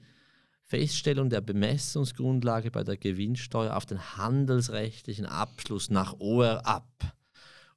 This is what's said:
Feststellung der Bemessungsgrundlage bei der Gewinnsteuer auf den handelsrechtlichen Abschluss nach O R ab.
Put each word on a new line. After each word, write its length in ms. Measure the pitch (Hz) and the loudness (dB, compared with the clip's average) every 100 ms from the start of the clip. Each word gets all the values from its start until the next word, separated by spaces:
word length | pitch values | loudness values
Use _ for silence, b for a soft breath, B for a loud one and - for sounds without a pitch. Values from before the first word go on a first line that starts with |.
| b b b b b b | b b b b b b
Feststellung 680 | _ - 151 - - 139 135 | _ 0 0 0 0 2 2
der 120 | 113 | 0
Bemessungsgrundlage 1300 | 104 101 104 123 - 151 131 - 127 131 120 113 113 | 0 2 2 2 -2 -2 -2 0 0 2 2 0 -2
bei 120 | 110 104 | -4 -4
der 100 | 101 | -2
Gewinnsteuer 800 | 98 92 104 123 - 117 110 98 | -2 -2 -2 -2 -2 -2 0 -2
auf 100 | - | -4
den 140 | 98 | -8
handelsrechtlichen 1300 | - - 104 135 135 127 120 107 107 - - 104 101 | -8 -4 0 2 4 2 2 -2 -4 -8 -10 -8 -6
Abschluss 640 | 76 107 - - 101 - | -4 -6 -6 -6 -6 0
nach 260 | 98 95 - | 2 2 -2
O 220 | 101 120 | 2 4
R 240 | 117 113 - | 6 4 0
ab. 220 | 104 - _ - - B B B B B | 0 -2 _ -8 -8 B B B B B